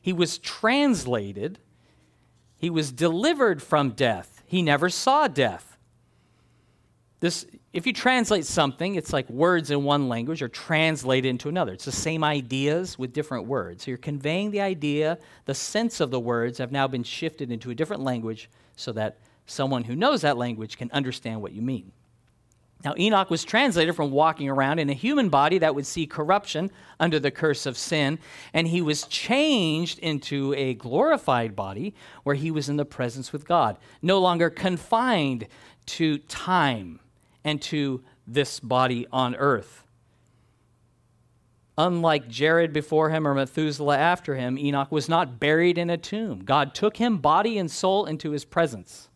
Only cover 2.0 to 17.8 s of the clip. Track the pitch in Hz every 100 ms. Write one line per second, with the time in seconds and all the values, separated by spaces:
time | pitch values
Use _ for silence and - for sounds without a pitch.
2 | _ _ _ _ _ _ 170 165 147 123
3 | 170 170 269 311 240 160 - 151 143 107
4 | 127 98 - - _ 185 165 143 175 -
5 | - 277 285 139 123 87 - - _ _
6 | _ _ _ _ _ _ _ _ _ _
7 | _ _ 170 170 - - _ - 170 226
8 | 247 254 220 208 147 - 143 127 175 196
9 | - 147 127 120 170 175 143 143 139 143
10 | 135 117 120 160 123 - - 160 160 156
11 | 131 131 131 123 147 175 135 92 - -
12 | - 160 151 147 123 135 143 160 180 -
13 | 127 139 147 123 101 131 87 87 - 123
14 | - 143 135 170 208 208 196 180 147 147
15 | 156 165 - - - 139 - 208 233 -
16 | 151 127 117 120 117 123 123 139 135 131
17 | 117 - 160 - 131 117 120 117